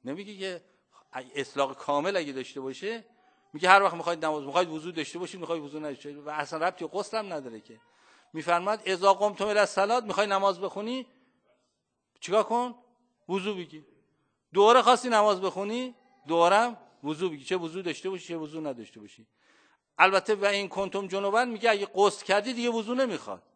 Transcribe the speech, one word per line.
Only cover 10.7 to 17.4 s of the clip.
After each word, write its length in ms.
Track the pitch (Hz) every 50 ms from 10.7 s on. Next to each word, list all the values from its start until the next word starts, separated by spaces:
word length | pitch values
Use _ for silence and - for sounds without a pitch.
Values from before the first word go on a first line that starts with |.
| - 196 208 226 247 262 247 _ _ _ _ _ _ _ _ _ _ _ _ _ _ _ _ _ _ _ _ _ _ _
چیکار 220 | - - 180 220
کن؟ 320 | 214 220 226 233 247 247 226 - _ _ _ _ _ _ _ _ _ -
وضو 260 | 175 196 185 208 208
بگیر. 300 | 185 175 151 - 156 147 _ _ _ _ _ _ _ _ _ _ _ _ _
دوباره 300 | - 185 202 220 240 254
خواستی 260 | 226 247 254 226 - 247
نماز 320 | 233 214 208 214 202 185
بخونی، 540 | 190 185 - 185 196 202 220 240 254 254 247 _ _ _ _ _ _ 139
دوباره 280 | 160 170 170 175 190
هم 200 | 208 233 247 233 - - _ _ _ -
وضو 260 | 143 156 151 185 180
بگیر، 160 | 156 143